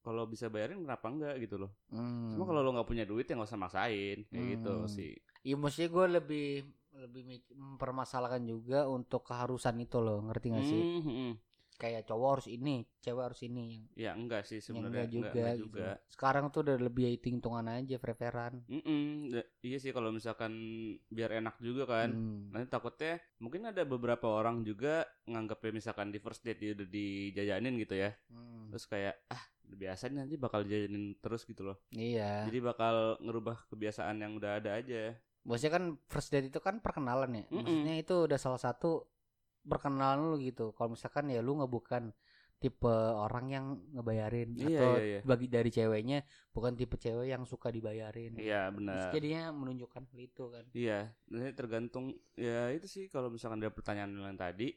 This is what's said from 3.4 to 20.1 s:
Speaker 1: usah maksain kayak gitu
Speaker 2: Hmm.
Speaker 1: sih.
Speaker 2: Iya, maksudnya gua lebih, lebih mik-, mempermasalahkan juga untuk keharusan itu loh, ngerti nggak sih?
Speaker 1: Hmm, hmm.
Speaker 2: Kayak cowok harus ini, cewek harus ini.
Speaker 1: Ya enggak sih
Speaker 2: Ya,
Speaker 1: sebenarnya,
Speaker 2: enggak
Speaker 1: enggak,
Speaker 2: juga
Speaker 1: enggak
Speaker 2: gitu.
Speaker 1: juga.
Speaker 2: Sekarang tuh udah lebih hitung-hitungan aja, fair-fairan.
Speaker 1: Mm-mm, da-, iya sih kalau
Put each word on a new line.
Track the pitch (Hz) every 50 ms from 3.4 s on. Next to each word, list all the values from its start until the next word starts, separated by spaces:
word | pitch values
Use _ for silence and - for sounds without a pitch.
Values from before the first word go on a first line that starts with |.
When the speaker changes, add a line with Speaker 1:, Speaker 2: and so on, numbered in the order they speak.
| 107 104
Speaker 1:
usah | 117 104
maksain | 95 87 - 95 101 120 110 101 98 101 101 104 107
kayak | _ - 120 123 123 117
gitu | 113 113 107 -
Speaker 2:
Hmm. | 110 107 107
Speaker 1:
sih. | 104 101 87 76 57 - _ _ _ -
Speaker 2:
Iya, | _ 131 139
maksudnya | 143 147 147 143 - 165 170
gua | 170 180 185 180
lebih, | 175 175 151 143 151 151 143 143 143 139 139 143 143 _ _ _ -
lebih | 139 127 123 120 131 123
mik-, | 127 127 123 _ _
mempermasalahkan | 123 139 135 139 139 120 135 127 127 131 127 - - 131 123 120 127 127 120
juga | 113 113 113 113 120 131 139 147
untuk | 135 135 127 123 - - 123 -
keharusan | - 123 120 123 123 127 123 - 127 117 117
itu | 120 - - 123
loh, | 117 113 107 104
ngerti | 107 110 110 117 - 120
nggak | 113 123 135
sih? | 143 - - 170
Speaker 1:
Hmm, | 170 175 175 160
hmm. | 151 113 127 131 123 117 107 _ _ _ _ _ _ _
Speaker 2:
Kayak | - - 117 117 113 107 -
cowok | 113 113 127 135
harus | 139 131 - 110
ini, | 113 120 131 147 139 123 110 _ _ _
cewek | - 127 120 123 127
harus | 123 120 -
ini. | 127 120 120 123 117 117 113 110 110 - _
Speaker 1:
Ya | - 113 104
enggak | 85 104 117 120 117 104
sih | 98 - 113 107
Speaker 2:
Ya, | -
Speaker 1:
sebenarnya, | - 117 117 110 117 117 120
Speaker 2:
enggak | 120
Speaker 1:
enggak, | 113 113
Speaker 2:
juga | 117 117 104 - 120
Speaker 1:
enggak | 117 117 120
Speaker 2:
gitu. | 120 107
Speaker 1:
juga. | 107 110 101 90 95 95 - _ _
Speaker 2:
Sekarang | - - 135 135 135 143 139 147
tuh | - 160 151
udah | 147 135 123
lebih | 123 123 120 123 123 120
hitung-hitungan | 120 120 - 123 123 120 - 117 117 123 - 113
aja, | 117 120 135 131 131
fair-fairan. | 120 - 120 113 - 120 120 117 120 120 120 123 123 120
Speaker 1:
Mm-mm, | 113 123 151 - 151 156 147 147 147 151 151 147 135
da-, | 123 120 - - _ _
iya | - 123 127 139
sih | 127 135
kalau | 123 127 117 113